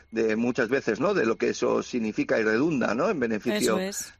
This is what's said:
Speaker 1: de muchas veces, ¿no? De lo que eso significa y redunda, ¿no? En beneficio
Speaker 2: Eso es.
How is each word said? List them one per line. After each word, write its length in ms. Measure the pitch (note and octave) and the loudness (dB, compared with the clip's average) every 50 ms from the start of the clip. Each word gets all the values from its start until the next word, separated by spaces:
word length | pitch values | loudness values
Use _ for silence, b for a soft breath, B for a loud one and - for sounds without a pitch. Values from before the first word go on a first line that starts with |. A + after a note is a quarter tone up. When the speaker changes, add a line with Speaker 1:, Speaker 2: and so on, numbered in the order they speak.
| B B - | B B -2
Speaker 1:
de 240 | A2 A2+ A2 A2 | 0 0 2 2
muchas 320 | A2 A#2 B2 B2 - B2 G#2+ | 2 0 0 0 0 0 2
veces, 320 | B2 C#3 - - A2 G2 | 0 0 0 0 -2 0
¿no? 140 | C3+ F#3 G#3 | 2 0 2
De 120 | F3 B2+ | 2 2
lo 100 | A2+ A2+ | 0 0
que 120 | - - A#2+ | 0 0 -2
eso 340 | G#2+ - B2 A#2+ A#2 A2+ - | 0 0 0 0 0 0 0
significa 560 | - - B2 A2 A2 G#2 - C#3+ - C3+ A#2+ | -2 -4 -4 -2 -2 -2 -2 -2 0 2 2
y 60 | A2 | 2
redunda, 500 | A2 A2 A2+ C#3 F3 D#3+ C3 A2+ B2 G#2 | 2 2 2 2 2 0 0 0 0 0
¿no? 160 | A#2+ D#3+ G#3 | 0 0 0
En 80 | G#3+ D3+ | 0 0
beneficio 600 | A#2+ A2+ A2+ G#2 - B2 - - B2 A#2 A2 G#2 | -2 -2 -2 -2 -2 -2 -2 0 0 0 0 0
Speaker 2:
Eso 20 | |
es. 340 | F#2 F#2+ G2+ - - - - - | -2 -4 -6 -8 -10 -12 -12 -8